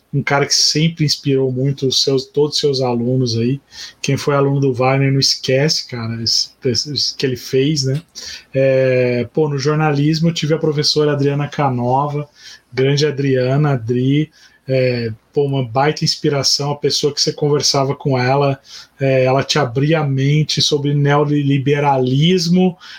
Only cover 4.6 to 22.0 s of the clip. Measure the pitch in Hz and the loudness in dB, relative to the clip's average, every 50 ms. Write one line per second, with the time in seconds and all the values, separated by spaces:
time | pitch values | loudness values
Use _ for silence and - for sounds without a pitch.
4.6 | 139 135 123 113 127 131 135 135 139 135 139 139 131 - - - - - 131 135 | 0 0 0 0 0 2 2 2 2 2 2 2 0 0 -2 -2 -2 0 2 2
5.6 | 143 156 - - - - - 120 113 113 113 113 117 104 - - - - _ _ | 2 0 -2 -4 -6 -8 -10 -8 -8 -6 -6 -6 -4 -4 -2 -2 -4 -6 _ _
6.6 | - 131 117 - - 151 143 120 - - - - - 135 127 123 - - - 131 | -4 -2 -2 -2 -4 -6 -4 -4 -4 -4 -4 -4 -4 -2 -4 -4 -6 -2 0 0
7.6 | 135 147 160 143 131 131 135 151 - _ - - - - - - - _ - 135 | 2 2 0 0 0 -2 -2 -4 -6 _ -18 -18 -18 -16 -16 -18 -12 _ -2 0
8.6 | 135 135 131 131 131 131 127 127 127 123 123 120 120 117 - 156 156 147 143 139 | 2 2 4 2 2 2 2 2 2 0 0 -2 -4 -2 -2 0 0 0 0 -2
9.6 | 127 147 151 156 156 156 147 139 143 151 160 156 165 170 165 - - 147 165 156 | -2 0 0 2 2 0 2 2 2 0 0 2 0 0 0 0 -2 -2 -2 0
10.6 | 160 156 147 147 147 - - 151 151 147 143 135 139 143 143 143 147 143 - - | 0 -2 -2 0 0 0 0 2 2 2 2 0 0 0 0 -2 -4 -4 -4 -2
11.6 | 147 139 127 123 120 123 127 135 143 147 143 147 143 - _ - - - - - | -2 0 0 -2 -2 0 0 0 0 -2 -4 -6 -8 -10 _ -20 -20 -20 -20 -20
12.6 | _ _ - 127 131 139 143 139 151 151 135 131 139 139 131 127 127 127 135 143 | _ _ -2 0 0 2 2 2 0 0 -2 -2 -2 0 0 0 0 0 2 2
13.6 | 151 147 139 127 110 113 123 123 127 135 139 147 156 156 _ _ - - _ _ | 2 2 0 -2 -2 -2 -2 0 0 2 2 0 0 -2 _ _ -20 -20 _ _
14.6 | _ - 131 131 127 127 123 120 117 113 110 - _ _ - 147 143 139 139 135 | _ -2 0 0 2 0 0 -2 -4 -6 -8 -12 _ _ -2 -2 -2 0 0 -2
15.6 | 127 117 110 131 139 151 151 - 160 147 - - - 151 143 - 127 - - - | -2 -2 0 0 0 0 0 0 -2 -4 -2 -2 -2 -2 0 0 0 0 -2 -2
16.6 | 143 143 143 - - 139 131 - - 147 139 - - 156 151 - 151 147 147 139 | -2 -4 -4 -2 -2 -2 0 0 -2 -2 -2 -2 -4 -4 -2 -2 0 0 0 2
17.6 | 120 - - 139 135 135 135 - - 147 135 123 123 127 135 143 143 139 139 - | 0 0 0 0 0 0 -2 -4 -2 -2 0 0 2 2 2 2 2 0 0 -2
18.6 | _ - - - - - _ - 135 135 131 131 127 127 131 135 131 - - 156 | _ -18 -20 -20 -20 -18 _ -2 0 2 2 4 4 4 2 2 0 0 0 0
19.6 | 143 127 113 135 139 147 165 156 151 139 135 131 135 139 147 151 151 - - - | 0 -2 -2 0 0 2 2 2 0 0 0 0 2 2 2 2 0 0 -2 -2
20.6 | 120 - 151 143 139 143 143 143 143 143 143 147 147 143 147 147 143 139 139 135 | -2 0 0 0 0 0 0 2 2 4 4 2 2 2 0 0 2 2 0 0
21.6 | 123 143 147 143 143 143 135 131 | 2 0 0 2 2 2 2 2